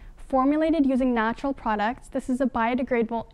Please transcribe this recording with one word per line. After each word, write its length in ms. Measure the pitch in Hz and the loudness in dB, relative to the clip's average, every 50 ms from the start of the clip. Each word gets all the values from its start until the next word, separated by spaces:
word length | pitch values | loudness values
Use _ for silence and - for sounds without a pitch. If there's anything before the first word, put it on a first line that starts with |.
| - - - | -20 -20 -18
Formulated 680 | - - - 269 262 262 277 302 311 320 320 311 330 277 | -16 -8 0 2 2 4 4 4 2 2 2 4 2 2
using 280 | 262 269 247 262 254 240 | 2 2 2 2 2 2
natural 400 | 226 214 226 240 - - 277 269 | 2 0 0 -2 -2 -4 -4 -4
products, 540 | - - 226 214 208 202 220 254 - - | -4 -2 -2 -2 0 0 -2 -4 -6 -10
this 220 | - - 269 - - | -8 -8 -6 -4 -2
is 120 | 254 247 | -2 0
a 40 | 277 | 0
biodegradable 800 | 240 - 240 226 233 254 254 269 - 254 233 226 220 233 226 - - | 0 0 0 0 0 0 -2 -2 0 0 0 0 0 -2 -8 -8 -10